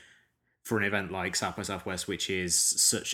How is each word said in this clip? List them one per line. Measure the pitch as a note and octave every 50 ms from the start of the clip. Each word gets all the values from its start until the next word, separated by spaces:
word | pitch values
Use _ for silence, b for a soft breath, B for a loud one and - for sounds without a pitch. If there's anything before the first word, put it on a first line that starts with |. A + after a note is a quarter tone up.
| B B B B B B B B B B B B -
for | - A#2 G#2+
an | G2+
event | G2+ G#2 G2+ G2 F2
like | F#2+ F#2 F2+ F#2+ F2+
South | - G#2+ F#2 -
by | -
Southwest, | F#2+ F#2+ G2 F2+ - G2 F#2 F2+ - -
which | F#2 - - -
is | F#2+ F#2 F2+ F2 E2+
such | - - - - - - - A#2 - - -